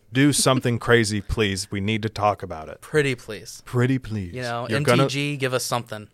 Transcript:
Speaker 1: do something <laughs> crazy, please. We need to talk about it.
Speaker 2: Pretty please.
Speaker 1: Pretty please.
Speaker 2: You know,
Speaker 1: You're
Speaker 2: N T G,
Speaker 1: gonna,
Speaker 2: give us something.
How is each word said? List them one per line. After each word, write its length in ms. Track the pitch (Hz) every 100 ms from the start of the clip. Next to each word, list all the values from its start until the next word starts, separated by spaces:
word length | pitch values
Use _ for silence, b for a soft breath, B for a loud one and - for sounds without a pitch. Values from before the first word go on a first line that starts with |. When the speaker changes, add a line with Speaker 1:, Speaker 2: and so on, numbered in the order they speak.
| _
Speaker 1:
do 220 | 127 143
something 440 | 127 - 131 123 117
<laughs> 80 | -
crazy, 340 | 120 107 107
please. 480 | - - 104 95 -
We 80 | 101
need 220 | 98 110
to 80 | 110
talk 340 | - 104 98
about 240 | 92 82 78
it. 140 | -
Speaker 2:
Pretty 340 | - 151 139 120
please. 460 | - 104 85 - -
Speaker 1:
Pretty 320 | 123 123 131
please. 340 | 117 107 90
Speaker 2:
You 80 | 123
know, 260 | 123 117 120
Speaker 1:
You're 100 | -
Speaker 2:
N 60 | 143
T 220 | 123 135
G, 240 | 135 143
Speaker 1:
gonna, 40 | 143
Speaker 2:
give 140 | 131
us 100 | 123
something. 460 | - 123 120 107 104